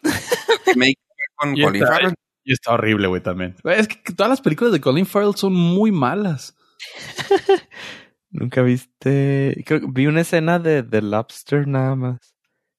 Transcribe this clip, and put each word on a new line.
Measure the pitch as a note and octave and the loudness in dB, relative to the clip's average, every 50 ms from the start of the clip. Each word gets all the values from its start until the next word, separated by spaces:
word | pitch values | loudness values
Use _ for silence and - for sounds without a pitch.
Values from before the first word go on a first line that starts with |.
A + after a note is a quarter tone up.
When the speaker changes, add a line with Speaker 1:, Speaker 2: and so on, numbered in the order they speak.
| - | -2
Speaker 1:
<laughs> | D#4 B3 - - - B4 B4 - - A4+ - - F#4 | -4 -4 -4 -4 -6 -8 -6 -2 -2 -2 0 2 0
Speaker 2:
Remake | F#4 - B2+ - C#4 - _ _ _ - - - _ | 2 4 4 2 2 0 _ _ _ -16 -16 -16 _
con | - D3 C#3+ C#3 C3+ | -6 -4 -2 2 2
Speaker 3:
Y | D3 | 2
Speaker 2:
Colin | D3+ G2 - | 2 4 2
Speaker 3:
está, | D3+ B2 D3+ | 2 2 2
Speaker 2:
Farrell. | E3+ F3 F#3 E3+ - _ _ _ _ _ | 2 2 0 -2 -4 _ _ _ _ _
Speaker 3:
y | C3+ C3 | -4 -4
está | - - A#2+ A#2 | -2 0 0 0
horrible, | A2+ G#2+ A2 A2 G#2 G2+ F#2 | 2 2 2 2 2 2 0
güey, | F#2 F2+ F2+ | 0 -2 -4
también. | G2 F2+ F#2 F#2 F2+ F#2 - - | -4 -4 -4 -6 -8 -8 -8 -4
Es | D#3 F3+ G#3+ A3 G#3+ | -2 0 0 0 -2
que | - - _ - F3+ | -4 -12 _ -14 -4
todas | - G3 A3+ | -2 0 0
las | C4 C4 | 0 0
películas | - F#3 D#3 D#3 A#3+ A#3+ G#3 | 0 -2 -2 0 0 0 0
de | D3+ | 2
Colin | C3+ C#3 B2+ D#3+ F#3+ F#3 | 2 0 2 2 0 0
Farrell | - G3+ G3+ G#3 G3 | 0 0 0 0 0
son | - - G3 F#3+ | 0 -2 0 2
muy | F3+ E3+ E3+ F3 G3 G#3+ A3+ | 2 2 2 2 2 2 2
malas. | G3+ E3 C3 B2 D3+ G3+ G#3 F#3 D#3 B2+ - - - _ _ _ _ _ | 2 2 0 0 -2 -2 -2 -4 -4 -6 -8 -14 -20 _ _ _ _ _
Speaker 1:
<laughs> | - - - - - - - - - - G4+ F4+ - - G4 E4+ - _ - - - - - - - _ _ _ _ _ | -20 -20 -18 -18 -18 -16 -12 -12 -2 0 0 0 2 2 0 0 0 _ -18 -20 -18 -18 -18 -20 -20 _ _ _ _ _
¿Nunca | - D#3+ - B2 - C3 | -8 -6 -6 -2 0 2
viste? | B2+ B2+ B2 B2 - _ _ _ - C3+ C#3 C#3 C#3 C#3 C#3 C#3 C#3 C3+ - - - | 2 4 2 0 -2 _ _ _ -2 0 0 2 2 0 0 0 0 -2 -2 -4 -4
Creo | - D#3 D3+ | -2 -2 -2
que | - - | -2 -2
vi | C3 C3 C3+ D3+ | -2 0 2 2
una | D3+ D#3+ | 2 2
escena | E3+ - - E3 D#3+ E3 E3+ F3 | 0 2 0 0 2 2 0 0
de | E3+ D#3+ D#3 C#3+ A#2+ | 2 2 0 0 0
The | A2+ A2+ G#2+ | 0 -2 -2
Lobster | G#2+ G#2 G#2 G#2+ A#2 - - - - - C#3 D3 C#3+ C#3 | 0 0 -2 -2 -2 -4 -10 -20 -6 -2 -2 0 0 0
nada | C#3 C3 C3 C3 C3+ | 0 0 0 0 -2
más, | C3 B2+ B2+ B2 B2 - _ _ _ _ _ _ _ _ _ _ | -2 -2 -4 -6 -8 -12 _ _ _ _ _ _ _ _ _ _